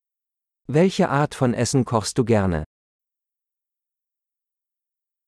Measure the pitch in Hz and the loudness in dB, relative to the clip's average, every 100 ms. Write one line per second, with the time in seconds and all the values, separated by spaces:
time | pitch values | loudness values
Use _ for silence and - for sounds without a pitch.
0 | _ _ _ _ _ _ - 139 190 - | _ _ _ _ _ _ -2 2 2 2
1 | - 139 151 - 127 107 120 135 113 113 | 0 0 -2 0 -2 0 0 0 0 -2
2 | 104 - 98 110 95 80 76 _ _ _ | -2 -2 2 2 2 -2 -6 _ _ _
3 | _ _ _ _ _ _ _ _ _ _ | _ _ _ _ _ _ _ _ _ _
4 | _ _ _ _ _ _ _ _ _ _ | _ _ _ _ _ _ _ _ _ _
5 | _ _ | _ _